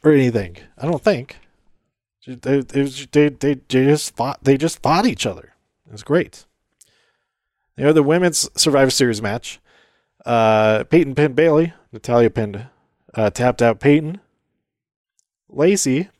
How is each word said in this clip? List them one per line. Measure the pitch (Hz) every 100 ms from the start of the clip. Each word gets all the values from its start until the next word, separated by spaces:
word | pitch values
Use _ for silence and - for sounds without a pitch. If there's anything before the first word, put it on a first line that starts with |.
or | -
anything, | 143 127 113 92 87 - _
I | 160
don't | 170
think. | - 156 131 - _ _ _ _ _ _ _ _
She, | - 123
they, | 127 139
it | 127 139
was, | 139 131 -
they, | 147 147
they, | 123 139
they | 135 - 131
just | 135 147 -
fought, | - 123 -
they | 135 135
just | 160 -
fought | - 165 233
each | - 110
other. | 87 - _ _ _ _
It |
was | 107
great. | - 165 - - _ _ _ _ _ _ _ _ _ _ _ _ _ -
You |
know, | 143
the | 156
women's | 143 165 180 151 -
Survivor | - 160 139 131
Series | - 127 107
match, | 107 113 - - _ _ _ _ _ _
uh, | - 117 113 110 110 107
Peyton | - 165 143 135
pinned | 147
Bayley, | 127 165 151 165 - _
Natalya | 113 - 120 117
pinned, | 120 107 101 123 _ _ _ _
uh, | - 104
tapped | - 123 120
out | 117 107
Peyton. | 147 147 156 190 - _ _ _ _ _ _ _ _ _ _ _ _
Lacey | 127 165 196 135 131 185 _